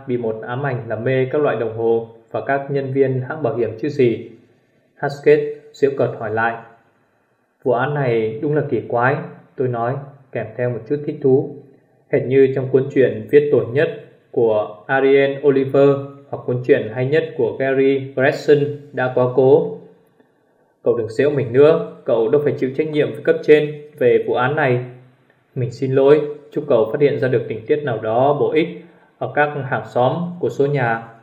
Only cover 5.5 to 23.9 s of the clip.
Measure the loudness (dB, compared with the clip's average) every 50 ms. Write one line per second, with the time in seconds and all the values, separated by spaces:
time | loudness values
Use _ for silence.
5.5 | -8 -12 -16 -20 -4 -2 0 0 0 0 -2 -2 -2 -6 -8 -6 -4 -2 -2 -2
6.5 | -2 -6 -12 -20 -20 _ _ _ _ _ _ _ _ _ _ _ _ _ _ _
7.5 | _ _ _ -2 0 0 0 -2 -2 -2 -2 0 0 0 -2 -2 -4 -4 -4 -2
8.5 | -2 -2 -2 -2 -4 -4 -4 -4 -2 0 0 0 0 -2 -6 -12 -16 -20 -20 _
9.5 | _ -6 -4 -4 -2 -4 -4 -4 -4 -6 -10 -14 -20 -20 _ _ -10 -10 -8 -8
10.5 | -6 -4 -4 -4 -4 -6 -6 -6 -6 -4 -4 -8 -8 -2 2 2 2 2 2 -2
11.5 | -10 -16 -20 -20 _ _ _ _ _ _ _ _ -2 -2 0 2 4 4 4 4
12.5 | 4 -2 -4 0 0 0 0 2 2 2 2 2 2 -4 -4 4 4 4 4 4
13.5 | 2 0 0 0 0 0 0 0 -2 -8 -16 -20 -20 _ _ _ -2 0 2 2
14.5 | 2 0 -2 -4 -8 -16 -6 -4 -2 2 4 4 4 4 4 2 0 0 2 2
15.5 | 2 2 0 2 4 4 6 6 4 2 -2 -10 -14 -20 -14 -14 -14 -10 -6 -4
16.5 | -4 -4 2 2 2 2 2 -4 -4 -4 -2 0 0 0 0 -2 -2 -2 -2 -2
17.5 | -2 -2 -2 0 2 2 2 2 2 0 -2 -6 -4 0 0 0 0 0 2 4
18.5 | 4 4 4 -2 -4 -10 -14 -10 -6 -4 -4 -2 0 0 0 2 2 2 6 6
19.5 | 6 6 4 0 -6 -12 -16 -20 -20 _ _ _ _ _ _ _ _ _ _ _
20.5 | _ _ _ _ _ _ -2 -2 0 0 -2 -4 -2 0 0 0 0 -2 -4 0
21.5 | 4 6 6 6 6 4 0 -6 -12 -10 -4 -2 0 0 2 2 2 2 2 0
22.5 | -2 -2 -4 -4 -2 -4 -4 -2 0 -2 -2 -2 -4 -4 0 0 0 0 4 4
23.5 | 6 6 4 0 -6 -12 -16 -20